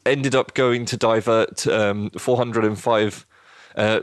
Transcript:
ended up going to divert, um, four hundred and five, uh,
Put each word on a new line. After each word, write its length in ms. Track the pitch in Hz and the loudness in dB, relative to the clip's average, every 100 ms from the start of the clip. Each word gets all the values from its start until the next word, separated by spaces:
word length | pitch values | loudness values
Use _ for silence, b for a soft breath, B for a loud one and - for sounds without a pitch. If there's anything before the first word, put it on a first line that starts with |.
| - | -2
ended 280 | 139 135 | 0 0
up 200 | 131 - | 0 0
going 320 | - 127 123 120 | 0 2 0 -2
to 100 | 117 | -2
divert, 680 | 117 113 113 113 107 - - | 2 2 2 2 2 -2 -2
um, 420 | 107 104 101 104 - | 0 0 -2 -6 -6
four 220 | - 123 | -2 0
hundred 260 | 120 113 | 0 0
and 140 | 107 101 | 0 0
five, 480 | - 110 104 - - B B B B B | 0 0 0 -4 -18 B B B B B
uh, 240 | 107 110 | 0 0